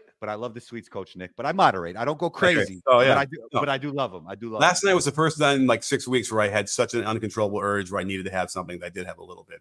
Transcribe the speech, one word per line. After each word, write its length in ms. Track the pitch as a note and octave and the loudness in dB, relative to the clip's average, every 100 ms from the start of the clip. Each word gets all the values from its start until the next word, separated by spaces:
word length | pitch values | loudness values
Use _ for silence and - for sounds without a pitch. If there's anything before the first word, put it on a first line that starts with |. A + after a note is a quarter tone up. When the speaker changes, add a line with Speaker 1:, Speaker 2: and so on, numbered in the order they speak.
| _ _ | _ _
Speaker 1:
but 80 | G#2 | -8
I 60 | |
love 180 | G#2+ A#2+ | -6 -8
the 80 | A2+ | -10
sweets, 280 | - A#2 G#2+ | -14 -14 -12
Coach 280 | G#2 F#2 F2+ | -12 -12 -12
Nick. 140 | F2+ - | -14 -6
But 100 | C3 | -2
I 60 | |
moderate. 440 | F3+ E3 G2 E2+ F#2 | 4 4 4 -2 -4
I 80 | |
don't 140 | A#2+ D3+ | -4 -2
go 80 | E3+ | -4
Speaker 2:
Okay. 280 | - F#3 | 2 4
Speaker 1:
crazy, 280 | E3 F#2+ F#2 - | 4 0 -2 4
Speaker 2:
Oh, 140 | B2 | 6
yeah. 80 | C3 | 8
Speaker 1:
but 100 | C3+ | 4
I 60 | |
do, 240 | C#3 C3 A#2 | 2 -6 -6
Speaker 2:
No. 80 | C3 | -2
Speaker 1:
but 80 | C#3 | 0
I 100 | C3+ | -2
do 140 | C#3+ | -2
love 220 | C#3+ B2+ | -4 -4
'em. 120 | F2+ D#2+ | -6 -14
I 80 | |
do 140 | G2+ A2+ | -12 -8
love 120 | A2 | 2
Speaker 2:
Last 220 | D#3+ F3+ | 2 4
Speaker 1:
'em. 60 | G3 | 2
Speaker 2:
night 60 | |
was 100 | F#3 | 2
the 80 | C#3 | 2
first 260 | D3 D#3+ D3+ | 0 0 2
time 220 | D3+ C#3 | 2 4
in, 60 | C3 | 4
like, 160 | A#2 | 2
six 260 | - C3+ B2 | 0 -2 0
weeks 240 | B2+ G#2 | 0 0
where 80 | A2 | 0
I 80 | G#2 | 0
had 200 | G#2 G2+ | 0 -2
such 260 | - A#2+ | 0 0
an 100 | A#2+ | -2
uncontrollable 560 | G#2 A2 G#2 A2+ G#2 G2+ | -2 -4 -4 -2 -2 0
urge 300 | G2 G2+ F#2 | -2 -2 -2
where 100 | G2 | -4
I 40 | |
needed 200 | F#2 G2 | -4 -6
to 80 | F#2 | -6
have 180 | F#2 F2+ | -4 -4
something 300 | F#2+ F2 F2 | -6 -8 -10
that 60 | F2 | -10
I 20 | |
did 160 | F#2 F2+ | -10 -10
have 120 | E2+ | -12
a 60 | |
little 200 | E2+ F2+ F2+ | -18 -20 -20
bit, 120 | E2+ | -20